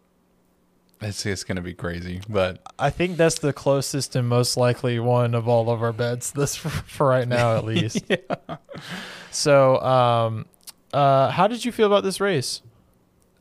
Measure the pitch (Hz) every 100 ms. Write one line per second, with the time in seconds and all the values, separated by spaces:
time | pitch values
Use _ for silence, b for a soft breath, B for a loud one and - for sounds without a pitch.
0 | _ _ _ _ _ _ _ _ _ _
1 | 107 98 110 95 - 92 87 90 87 85
2 | 87 92 101 104 92 90 - - 139 -
3 | 180 160 165 - 147 - 143 139 - 143
4 | - 131 120 123 120 127 123 120 123 117
5 | 120 123 120 120 113 117 113 117 117 110
6 | 120 120 - 143 143 - 156 - - -
7 | 139 127 123 120 120 110 110 113 110 -
8 | - 185 - - - 151 _ - B 185
9 | B B B - 151 139 131 131 127 131
10 | 120 117 113 110 - _ - - _ 135
11 | 139 135 127 143 208 233 240 220 208 202
12 | 190 180 202 156 - - - _ _ _
13 | _ _ _ _